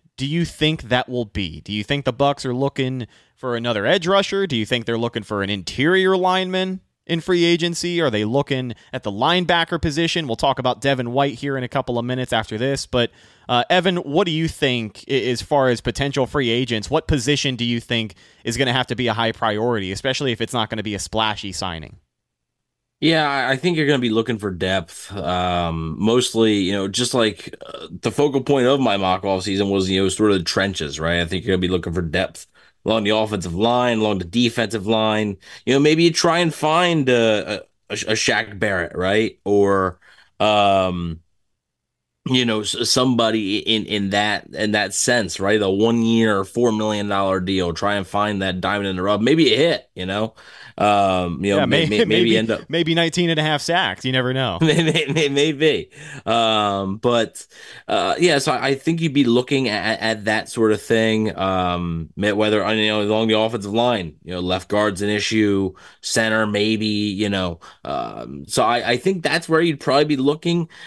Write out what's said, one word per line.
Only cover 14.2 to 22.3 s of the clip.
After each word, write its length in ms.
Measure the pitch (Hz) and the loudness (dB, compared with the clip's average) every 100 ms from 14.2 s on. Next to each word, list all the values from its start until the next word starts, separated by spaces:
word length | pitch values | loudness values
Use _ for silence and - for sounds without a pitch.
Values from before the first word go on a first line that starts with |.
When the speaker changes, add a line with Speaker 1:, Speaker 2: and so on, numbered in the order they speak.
| 196 | 0
Speaker 1:
do 60 | |
you 160 | 156 160 | 0 -2
think 560 | - 143 123 107 - - | 0 0 0 -4 -10 -4
i-, 40 | |
as 280 | 131 113 120 | -2 0 -2
far 280 | - 147 131 | 0 2 2
as 120 | 117 | 2
potential 460 | - - 139 139 127 | -2 -2 -2 -2 -2
free 220 | 147 123 | 0 0
agents? 400 | 117 127 113 101 | 0 0 -4 -2
What 160 | 156 - | -2 0
position 480 | 151 117 143 143 123 | 0 0 0 0 -2
do 100 | 120 | -2
you 140 | 120 | -2
think 340 | - 117 110 - - _ | -2 -4 -4 -10 -20 _
is 120 | - 117 | -6 -2
gonna 160 | 135 | 0
have 140 | 127 123 | 0 -2
to 80 | 113 | -2
be 120 | 120 | -2
a 60 | |
high 180 | 107 113 | 0 -2
priority, 600 | 110 113 107 120 113 95 | 0 -2 0 0 -2 -4
especially 400 | 98 135 131 139 | -4 -4 -2 -2
if 100 | 113 | -2
it's 120 | 113 | -4
not 160 | 123 107 | -4 -4
gonna 140 | 110 | -4
be 100 | 104 | -6
a 60 | 98 | -6
splashy 520 | - 110 110 104 101 | -4 -2 -2 -2 -8
signing? 460 | 90 95 82 65 - _ _ _ | -8 -6 -8 -12 -18 _ _ _